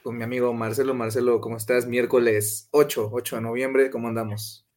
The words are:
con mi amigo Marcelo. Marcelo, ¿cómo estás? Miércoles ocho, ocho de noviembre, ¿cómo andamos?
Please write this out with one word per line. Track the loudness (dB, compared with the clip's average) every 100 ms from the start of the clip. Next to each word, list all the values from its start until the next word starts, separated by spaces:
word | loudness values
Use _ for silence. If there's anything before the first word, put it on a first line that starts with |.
con | -10 -8
mi |
amigo | -4 0 0
Marcelo. | 0 -2 0 0
Marcelo, | 0 -2 0 2 2
¿cómo | 0 -6
estás? | 0 0 2
Miércoles | 0 2 4 4 2 0 -6 0
ocho, | 4 4 0 -4
ocho | -4 -6 -6
de |
noviembre, | -4 -4 0 2 2
¿cómo | 0 -4
andamos? | -4 -4 -8 -10 -16 _